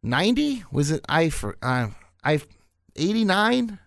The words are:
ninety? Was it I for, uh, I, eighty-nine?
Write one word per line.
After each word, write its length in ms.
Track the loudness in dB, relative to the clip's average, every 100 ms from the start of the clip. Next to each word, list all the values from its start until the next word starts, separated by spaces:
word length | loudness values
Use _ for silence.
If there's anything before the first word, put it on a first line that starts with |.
ninety? 600 | 0 0 2 2 0 -2 -4
Was 200 | -2 0
it 120 | -2 0
I 200 | 2 2
for, 280 | 0 -6 -6
uh, 240 | -2 -2 -2 -6 -20 _
I, 180 | 0 0 -2 -20 _ _ _ -4
eighty-nine? 840 | -2 2 2 2 2 2 -2 -8